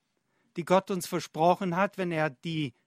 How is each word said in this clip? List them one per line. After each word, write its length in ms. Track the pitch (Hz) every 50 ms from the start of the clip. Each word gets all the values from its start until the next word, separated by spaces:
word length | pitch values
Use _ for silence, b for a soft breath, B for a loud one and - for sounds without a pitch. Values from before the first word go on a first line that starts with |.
| _ _ _ _ _ _ _ _ _ _ -
die 80 | 180 160
Gott 260 | - 180 190 190 -
uns 160 | 202 180 -
versprochen 720 | - 185 165 - - - 151 160 175 180 - 202 180 170
hat, 220 | 180 202 196 - -
wenn 140 | 185 175
er 180 | 165 156 156 156
die 420 | 131 _ - 170 165 156 151 127 - _ _